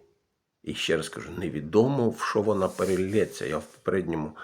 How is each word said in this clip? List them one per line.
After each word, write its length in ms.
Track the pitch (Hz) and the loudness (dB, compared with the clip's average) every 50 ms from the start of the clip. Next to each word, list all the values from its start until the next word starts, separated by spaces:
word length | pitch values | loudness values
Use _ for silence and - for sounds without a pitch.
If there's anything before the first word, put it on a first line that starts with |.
| - _ _ _ _ _ _ _ _ _ _ _ - | -14 _ _ _ _ _ _ _ _ _ _ _ -10
І 100 | - 73 | -8 -6
ще 240 | - - - 82 78 | -4 -2 0 0 0
раз 120 | 78 - | -2 -4
кажу: 220 | - - - - - 87 | -8 -12 -12 -10 -8 -6
невідомо, 720 | 90 80 65 76 73 76 85 104 117 135 139 135 117 107 | -6 -4 -4 -6 -4 2 4 4 6 6 4 2 2 0
в 100 | - - | 0 -2
що 220 | - - - 110 | -2 0 0 2
вона 260 | 101 107 104 98 92 92 | 2 2 2 2 2 0
перелється. 760 | - - 92 95 92 90 95 95 104 107 - - - - 50 | 0 0 0 2 2 2 0 2 2 2 2 0 -2 -4 -4
Я 120 | 65 78 76 | -4 -4 -4
в 80 | - | -4
попередньому, 680 | - - - - - - 95 87 82 82 80 76 73 - - | -8 -16 -8 -4 -2 0 0 0 0 -2 -2 -4 -6 -8 -12